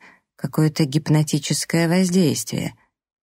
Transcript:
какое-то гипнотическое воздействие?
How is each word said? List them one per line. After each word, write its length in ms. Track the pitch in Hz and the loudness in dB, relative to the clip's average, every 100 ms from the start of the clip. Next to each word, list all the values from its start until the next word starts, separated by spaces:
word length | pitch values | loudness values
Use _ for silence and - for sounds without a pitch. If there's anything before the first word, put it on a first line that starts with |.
| - _ _ _ | -20 _ _ _
какое-то 500 | - - 156 151 151 | -6 0 0 0 -2
гипнотическое 1000 | 151 - 151 151 151 - 156 - 165 165 | -2 2 0 2 -2 -2 -6 -2 0 2
воздействие? 880 | 180 185 185 156 - - - - - _ _ _ _ | 2 2 2 2 0 -4 -6 -6 -10 _ _ _ _